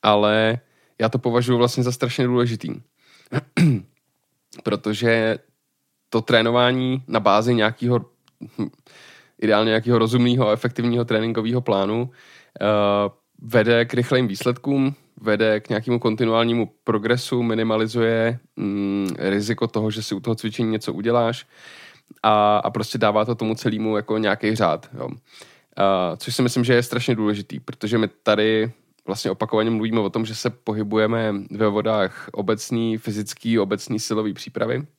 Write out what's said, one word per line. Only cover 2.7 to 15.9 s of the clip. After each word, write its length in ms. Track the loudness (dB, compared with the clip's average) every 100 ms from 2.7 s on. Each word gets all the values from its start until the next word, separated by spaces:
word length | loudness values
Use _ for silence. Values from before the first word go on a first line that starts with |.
| -10 -14 _ _ _ _ -6 -4 2
<clears throat> 220 | 4 4 -2 _ _ _ _ _ _ -8
Protože 760 | -4 -4 -2 -2 2 2 2 -2 _ _ _ _ _ _ _
to 100 | -4
trénování 840 | 2 2 4 4 4 2 -2 -4 -2
na 120 | 0
bázi 340 | 4 4 4
nějakého, 460 | 2 2 0 0 0 -2 _ _ _ -18 -8
hm, 100 | -8 _ _ -20 -20 -20 _ _
ideálně 260 | 2 2 4
nějakého 300 | 2 2 2
rozumného 500 | 4 4 2 4 2
a 40 |
efektivního 520 | 2 -2 -2 0 0
tréninkového 560 | 0 0 0 -2 -2 -2
plánu, 500 | 0 0 2 0 -4 -8 -20 -20 _ -4
eh, 40 | 0 2 2 2 0 -4 _ _
vede 420 | 0 2 4 4
k 100 | 2
rychlým 340 | 0 2 2 0
výsledkům, 680 | -2 -2 -2 -2 0 0 -2 _ -8
vede 400 | -2 2 2 0
k 80 | 0
nějakému 300 | -4 -2